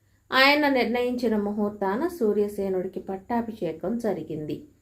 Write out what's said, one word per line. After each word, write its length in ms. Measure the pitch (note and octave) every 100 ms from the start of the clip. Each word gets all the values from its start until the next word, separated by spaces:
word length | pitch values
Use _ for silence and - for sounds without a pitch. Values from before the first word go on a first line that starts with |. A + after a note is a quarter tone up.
| _ _ _
ఆయన 360 | C4 C4+ D4 C#4+
నిర్ణయించిన 680 | C4 A3 A#3+ B3 B3 A#3 G#3+
ముహూర్తాన 680 | G3+ G#3 G#3 G#3 G3 G#3+ E4+
సూర్యసేనుడికి 920 | - G#3+ G3+ G#3 G#3 G3 F#3 F#3 F#3+
పట్టాభిషేకం 1000 | - F#3+ - A#3+ A3+ A3 E3+ D#3+ F3 A#3
జరిగింది. 640 | G#3+ E3 D#3 D#3+ D3+ D3 - _